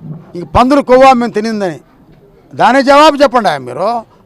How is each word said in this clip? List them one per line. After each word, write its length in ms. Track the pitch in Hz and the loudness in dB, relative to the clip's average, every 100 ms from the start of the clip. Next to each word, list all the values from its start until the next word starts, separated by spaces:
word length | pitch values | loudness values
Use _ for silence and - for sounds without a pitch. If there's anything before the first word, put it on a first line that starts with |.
| - - - 175 | -20 -20 -16 -16
ఈ 80 | 170 180 | -6 -2
పందుల 240 | 247 285 | 0 0
కొవ్వు 320 | 247 254 269 | 2 4 4
మేము 200 | 247 233 | 2 -2
తినిందని. 480 | 208 226 214 190 143 _ _ _ _ _ _ _ | -6 -6 -6 -8 -10 _ _ _ _ _ _ _
దాని 280 | 131 196 262 | -2 0 0
జవాబు 340 | 262 285 311 285 | 2 4 4 2
చెప్పండి 320 | 277 240 196 | 0 0 -2
ఆయన 120 | 143 | -4
మీరు. 520 | 123 127 196 233 - _ | -10 -8 -6 -6 -12 _